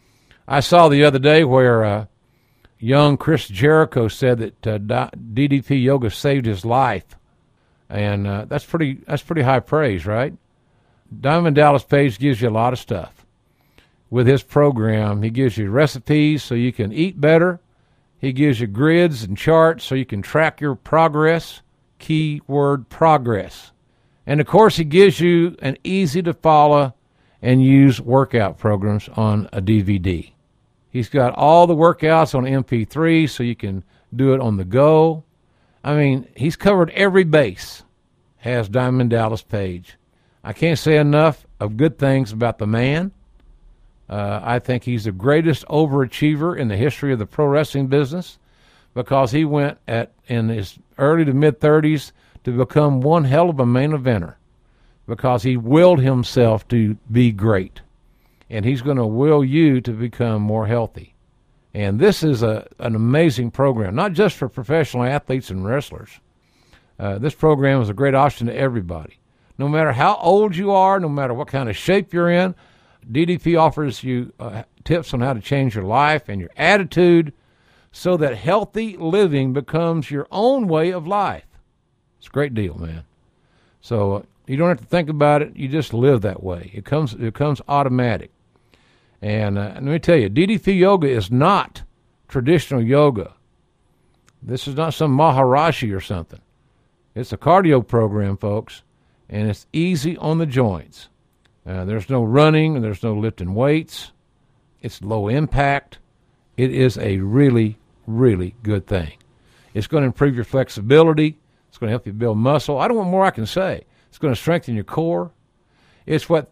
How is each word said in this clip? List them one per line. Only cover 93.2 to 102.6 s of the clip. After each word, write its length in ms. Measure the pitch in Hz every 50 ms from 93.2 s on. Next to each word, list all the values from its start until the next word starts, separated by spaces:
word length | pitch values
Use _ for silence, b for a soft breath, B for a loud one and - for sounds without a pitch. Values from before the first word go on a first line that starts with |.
| 82 - - _ _ _ _ _ _ _ _ _ _ _ _ _ _ _ _ _ _ _ _ _
This 260 | - 113 123 135 -
is 100 | 190 135
not 180 | 143 165 160 -
some 220 | - 160 147 131
Maharishi 800 | 139 160 160 127 135 135 127 127 143 160 165 127 - 120 107 98
or 60 | 95
something. 400 | - - 101 87 78 - - - _ _ _ _ _ _ _ _ _ _ _ _ _ _ -
It's 180 | 110 123 - 110
a 40 |
cardio 500 | - - 160 175 196 196 160 143 127 107
program, 500 | - 120 117 110 104 101 104 101 98 98
folks, 460 | - - 104 104 107 113 - - - _ _ _ _ _ _ _ _ _ -
and 220 | - 104 107 107
it's 160 | 101 - - _ -
easy 440 | 156 170 180 185 143 123 180 170
on 220 | - - 156 160 165
the 80 | 165
joints. 640 | 151 123 131 123 107 92 78 - - _ - - - _ _ _ _ _ _ _ _ _ _ -
Uh, 200 | - 95 92 92
there's 260 | 95 110 110 95 -
no 140 | 135 127 117
running, 500 | 107 120 143 151 156 156 156